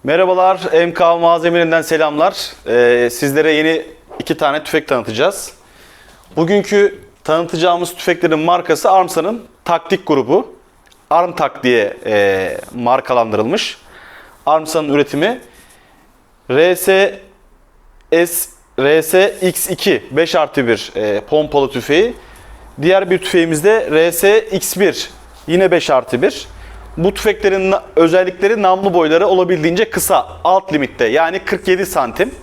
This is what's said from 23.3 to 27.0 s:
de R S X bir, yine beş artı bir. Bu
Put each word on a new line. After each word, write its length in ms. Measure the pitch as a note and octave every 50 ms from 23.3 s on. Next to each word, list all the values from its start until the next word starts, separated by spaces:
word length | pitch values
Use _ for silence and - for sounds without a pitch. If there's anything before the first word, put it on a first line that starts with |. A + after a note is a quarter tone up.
| - F3+ E3 E3 D#3+ D3+ D#3
de 240 | G3+ A3 A3 - -
R 200 | D3 D#3 E3 E3+
S 340 | E3 E3+ G3+ G3 G#3 A3 A3 -
X 260 | F#3+ F#3 - - -
bir, 320 | F3+ F#3+ E3+ B2+ - - - - - - - - - -
yine 240 | - D#3+ F3+ F#3+ F3
beş 180 | F3+ E3 - -
artı 320 | D3 B2+ B2 - - A#2+
bir. 260 | C#3 C#4+ - - - - - - - - - - - - -
Bu 160 | -